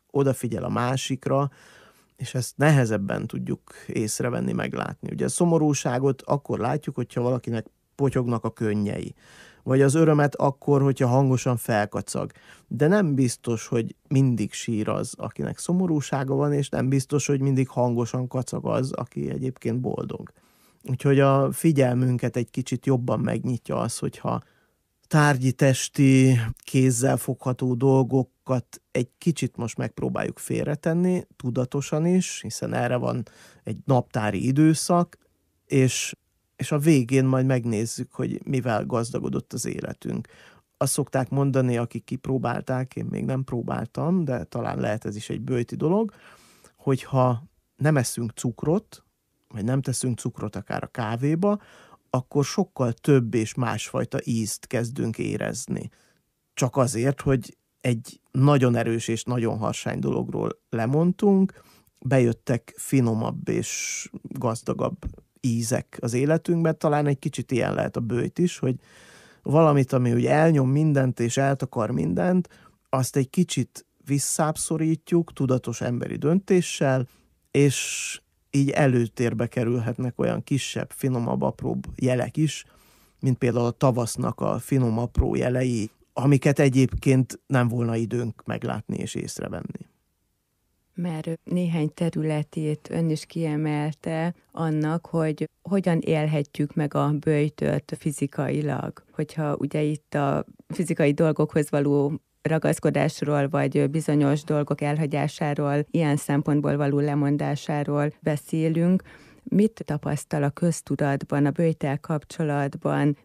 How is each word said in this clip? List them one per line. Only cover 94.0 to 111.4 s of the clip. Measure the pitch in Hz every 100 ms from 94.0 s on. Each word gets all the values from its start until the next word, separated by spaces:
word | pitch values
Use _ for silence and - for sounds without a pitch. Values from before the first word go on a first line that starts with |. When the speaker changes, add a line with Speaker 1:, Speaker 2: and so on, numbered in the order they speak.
| 165 160 170 - _
Speaker 2:
annak, | - 160 156 151 165 -
hogy | 165 156 151 165 _
hogyan | - 196 185 165
élhetjük | - 156 151 151 147 - 147 -
meg | 147
a | 147 143 147
böjtöt | 156 147 147 - 147 147 - 160
fizikailag. | 165 143 143 - 131 143 147 135 - - _
Hogyha | - 151 - 151 143
ugye | 147 156
itt | 151 151 _
a | 147 139 147 - - _
fizikai | - 165 165 147
dolgokhoz | 147 160 147 151 160 147
való | 147 143 143 143 - - _
ragaszkodásról, | 151 156 151 160 156 143 147 - 151 147 139
vagy | 147 139 147 143
bizonyos | 156 156 147 139 147
dolgok | - 151 143 147
elhagyásáról, | 147 151 151 147 147 - 151 143 143 143 147
ilyen | 165 151 143
szempontból | - 143 151 147 143 143
való | 143 143
lemondásáról | 147 143 143 147 143 143 - 147 147 147 147 -
beszélünk, | - 147 - 165 160 165 170 185 - - - -
mit | - 185 220 - -
tapasztal | 151 - 147 - 156
a | 143
köztudatban, | - 175 - - 143 147 139 - 143